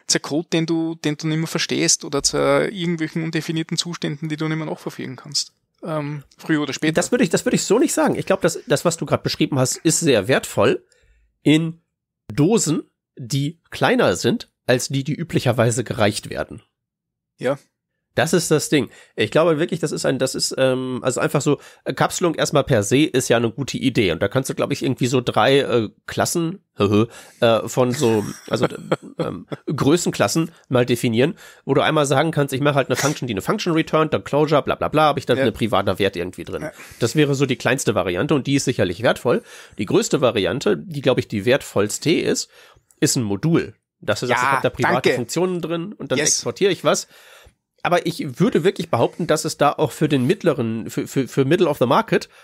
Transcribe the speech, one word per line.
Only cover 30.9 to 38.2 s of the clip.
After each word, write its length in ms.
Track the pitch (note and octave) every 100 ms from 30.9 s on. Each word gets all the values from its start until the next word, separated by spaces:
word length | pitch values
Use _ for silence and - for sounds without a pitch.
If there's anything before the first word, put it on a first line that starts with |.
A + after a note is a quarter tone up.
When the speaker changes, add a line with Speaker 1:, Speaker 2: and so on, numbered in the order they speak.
| A#2+ B2+ A2 D3 - - - -
Speaker 2:
wo 80 |
du 80 | C3+
einmal 240 | G#2+ D#3 C#3+
sagen 240 | C#3 D#3+
kannst, 240 | D#3 C#3
ich 80 | C3
mache 140 | D3 C#3
halt 140 | B2
eine 80 | B2+
Function, 300 | C#3 D3+ B2
die 60 |
eine 80 | G2
Function 320 | - G#3 F3+
returnt, 400 | D#3+ D#3 D#3 D#3
dann 100 | A2
Closure, 380 | - C#3+ D3+ D3
bla, 140 | - C3
bla, 140 | E2+
bla, 160 | D3+ D#3
hab 100 | C#3+
ich 80 | -
dann 120 | B2+
Speaker 1:
Ja. 40 |
Speaker 2:
eine 80 | C3
privater 460 | - A2 G2 G2 F#2
Wert 180 | F#2+ F2
irgendwie 280 | F2+ F2
drin. 180 | E2 F2
Speaker 1:
Ja. 100 | D3+ - - -
Speaker 2:
Das 160 | A#2 D#3
wäre 180 | C#3+
so 140 | C3+ C#3
die 80 | B2+
kleinste 400 | A#2 C3+ - G#2
Variante 400 | F2+ F2